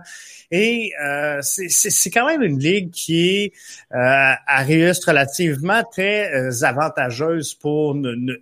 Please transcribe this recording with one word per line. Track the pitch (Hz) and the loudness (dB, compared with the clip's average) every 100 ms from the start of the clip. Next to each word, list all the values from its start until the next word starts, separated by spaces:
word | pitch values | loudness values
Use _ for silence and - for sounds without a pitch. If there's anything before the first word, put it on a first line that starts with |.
| - - - - - | -8 -20 -20 -20 -4
Et, | 175 220 233 208 151 | 0 0 0 -4 -6
euh, | 143 143 147 143 | -6 -4 -4 -4
c'est, | 139 - 175 | -4 -4 -2
c'est, | - 214 | 0 0
c'est | - 190 | 0 0
quand | 233 269 | 0 2
même | 320 | 2
une | 202 135 | 0 0
ligue | 151 202 175 | 0 0 -2
qui | - - 165 180 | -8 -2 0 2
est, | 196 208 - - - - | 2 -2 -8 -20 -20 -6
euh, | 127 127 135 135 127 - | 0 4 6 4 2 2
Arius, | 135 135 160 170 175 | 2 4 4 4 2
relativement | 175 147 139 - 170 135 170 226 | 2 2 2 0 -2 0 0 0
très, | 226 - 196 208 196 | 0 -4 -2 -2 -2
euh, | 139 131 120 | -2 -2 0
avantageuse | 143 127 156 151 123 117 160 165 139 | 0 2 0 -2 -4 -2 -2 -2 -4
pour | - 151 151 151 143 | -6 -2 0 0 -2
n-, | 127 | -4
n-, | 120 127 127 | -4 -6 -6